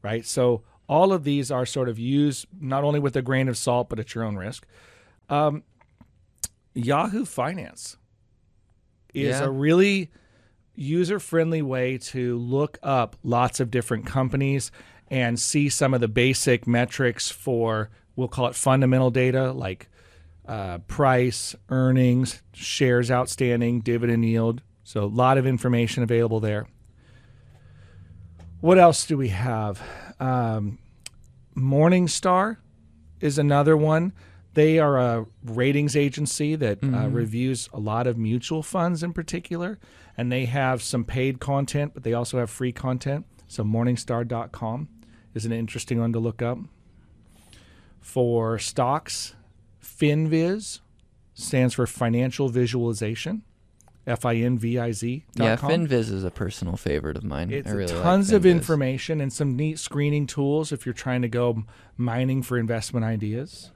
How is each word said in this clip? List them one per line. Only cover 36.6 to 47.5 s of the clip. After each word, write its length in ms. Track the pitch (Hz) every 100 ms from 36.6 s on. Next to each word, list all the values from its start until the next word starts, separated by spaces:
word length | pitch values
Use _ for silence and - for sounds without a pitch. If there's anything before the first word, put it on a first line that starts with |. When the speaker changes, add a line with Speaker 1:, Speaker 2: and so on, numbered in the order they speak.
| 131 101
Speaker 1:
uh, 40 | 139
Speaker 2:
Mm-hmm. 260 | 123 135
Speaker 1:
reviews 560 | 123 110 113 127 127 -
a 60 | -
lot 260 | 107 110 123
of 100 | 113
mutual 440 | 110 120 - 160
funds 400 | 151 190 175 170
in 120 | 170
particular, 680 | 170 160 175 - 170 175 208 - - - -
and 140 | 123
they 140 | 123 123
have 380 | 135 131 127
some 220 | - 123 117
paid 340 | 131 131 131
content, 540 | - 139 139 147 143
but 100 | -
they 100 | 113
also 240 | 117 120 127
have 120 | 117
free 220 | - 127
content. 520 | 117 131 127 139 143 - _ -
So 160 | -
morningstar 640 | 107 113 120 120 - 120 120
dot 240 | 117 117
com 380 | - 113 120 156 - - - -
is 120 | 117 113
an 60 |
interesting 460 | 113 113 120 - 117
one 120 | 117
to 60 | 117
look 220 | 113 110
up. 180 | 120 127 - _ _ - _ - _ - -